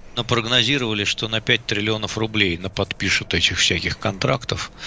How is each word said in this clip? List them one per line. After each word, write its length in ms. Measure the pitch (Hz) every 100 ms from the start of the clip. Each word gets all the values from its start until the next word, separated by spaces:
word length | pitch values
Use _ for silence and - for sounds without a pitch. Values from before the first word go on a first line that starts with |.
| - 123
напрогнозировали, 880 | 117 117 110 123 117 143 117 104
что 240 | 101 - 113
на 140 | 110
пять 240 | 117 120 -
триллионов 520 | 104 107 107 104 110
рублей 400 | 110 110 95 85
наподпишут 760 | 92 - 98 - 95 - - 85
этих 240 | - 85
всяких 400 | - 87 85 -
контрактов. 720 | - 95 127 131 - - - -